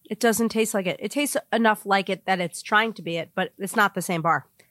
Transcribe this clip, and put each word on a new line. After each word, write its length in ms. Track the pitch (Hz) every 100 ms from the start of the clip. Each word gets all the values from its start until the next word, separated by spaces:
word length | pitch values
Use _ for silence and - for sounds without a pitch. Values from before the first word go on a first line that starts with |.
| -
It 100 | 214
doesn't 300 | 233 220 226
taste 260 | 220 226
like 120 | 208 180
it. 80 | -
It 140 | 214
tastes 240 | 285 294 - -
enough 340 | 226 220 208 202
like 240 | 196 190
it 160 | 185 -
that 140 | 185
it's 220 | 175 -
trying 320 | - 214 226
to 80 | 190
be 140 | 165 165
it, 140 | - -
but 160 | 185 -
it's 180 | 190 220
not 180 | 202
the 80 | 185
same 200 | 170 170
bar. 220 | 165 147 - _ _